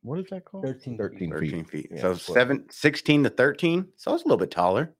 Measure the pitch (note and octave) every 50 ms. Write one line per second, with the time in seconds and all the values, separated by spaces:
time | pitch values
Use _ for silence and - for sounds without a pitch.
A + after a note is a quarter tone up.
0 | _ A#2 C#3 F3+ F#3+ - G3 F#3 F#3 - - F#3+ F#3+ C3+ C3 C3 - C3 A#2+ A2
1 | G#2 F#2 - - F#2 E2 D2+ D#2 D#2 D2+ D2 E2 D#2+ - - D2+ - - - D#2
2 | - F#2 F2+ E2+ - - F2 B2 B2 B2 C#3 C3+ - _ - - - D3 C#3 -
3 | - - D3 D3 C#3 A#2+ - - B2 C#3+ - - - E3 E3 F3+ F#3+ - _ _
4 | - - C#4+ E4+ E4+ D#4+ - G3+ F#2 - - F2 F2+ F2+ F#2+ A2+ D#3 E3 _ _